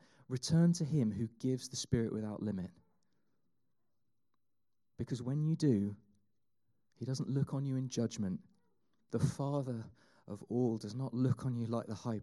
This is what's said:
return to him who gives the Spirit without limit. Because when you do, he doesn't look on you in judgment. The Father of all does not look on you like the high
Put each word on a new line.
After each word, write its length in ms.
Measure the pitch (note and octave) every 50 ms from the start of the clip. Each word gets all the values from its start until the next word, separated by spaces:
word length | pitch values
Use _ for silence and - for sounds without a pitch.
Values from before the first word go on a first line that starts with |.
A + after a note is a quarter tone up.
| - - _ - - -
return 460 | B2+ B2 - - D#3+ E3 E3+ F3 E3+
to 100 | - E3
him 260 | C#3 D#3+ D3+ A#2+ G#2+
who 200 | G2 G2 A2+ A2+ - -
gives 300 | - C3 B2+ B2 - -
the 80 | - -
Spirit 340 | - - - A#2+ A2+ -
without 320 | - A2 G#2+ G#2+ G#2 - G#2+
limit. 260 | G#2+ G2 F#2 F2 - - - _ _ _ _ _ _ _ _ _ _ _ _ _ _ _ _ _ _ _ _ _ _ _ _ _ _ _ _ _ _ _ _ _ _ _ _ _ _ _ _ _ _ _ -
Because 240 | - - - A2
when 200 | A#2 B2 C#3 D3+
you 140 | D3+ D#3 D#3+
do, 400 | - D#3 D3 A#2 G2 G2+ G2+ G2+ - - _ _ _ _ _ _ _ _ _ _ _ _ _ _ _ _ _ _ -
he 60 | -
doesn't 240 | C3 C3 B2+ - -
look 240 | C3 C#3 C3+ - C#3+
on 120 | C3+ C#3
you 120 | C#3 C3 C3
in 100 | C3 B2+
judgment. 540 | - A#2+ A#2 A2+ - - G#2 F#2 F2+ - - - _ _ _ _ _ _ _ _ _ _ _ _
The 80 | - -
Father 680 | D#3 - - - C#3 C#3 C#3+ C#3+ C3 B2+ A#2+ A2+ G#2+ F#2 - - - _ _ - _ -
of 160 | G#2 G2+ - -
all 280 | G#2+ A#2+ B2+ A#2 A2+ G#2+
does 180 | G#2+ G#2 G#2+
not 180 | B2+ C3+ - A2+
look 320 | B2 B2+ C3 - - -
on 100 | C3 B2
you 100 | A#2+ A#2
like 220 | A2+ A#2 A#2 - -
the 80 | A2
high 240 | - - A#2+ A2+ G2+